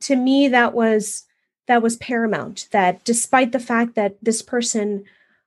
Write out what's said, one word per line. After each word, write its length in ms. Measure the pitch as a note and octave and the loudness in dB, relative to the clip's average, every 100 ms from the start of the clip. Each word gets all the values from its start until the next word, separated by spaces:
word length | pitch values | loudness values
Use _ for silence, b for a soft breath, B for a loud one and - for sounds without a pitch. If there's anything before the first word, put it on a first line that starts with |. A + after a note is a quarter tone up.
to 160 | - C4 | -2 0
me, 320 | B3+ C#4 C#4 | 2 4 4
that 240 | B3 A#3 | 2 2
was, 500 | A#3 A3+ G#3+ G3 - - _ _ _ - | 2 2 2 -2 -8 -14 _ _ _ 0
that 140 | A#3+ | 2
was 160 | A3+ A#3 | 2 -2
paramount, 680 | - A#3 A3+ E3 C#3+ - - | -4 -2 -2 -2 -6 -12 -4
that 320 | G#3+ F#3 F#3 | 0 2 0
despite 480 | - A#3 - C4 B3+ | -2 -4 0 2 2
the 80 | B3+ | -2
fact 360 | A#3+ A#3 A#3 A3+ | -2 -2 0 -2
that 200 | G3+ G3+ | -4 -2
this 200 | A3+ A3+ | -4 -4
person 640 | - A#3+ A#3 A3+ G#3 G3+ G3+ b b b | -4 -4 -2 -2 -4 -4 -10 b b b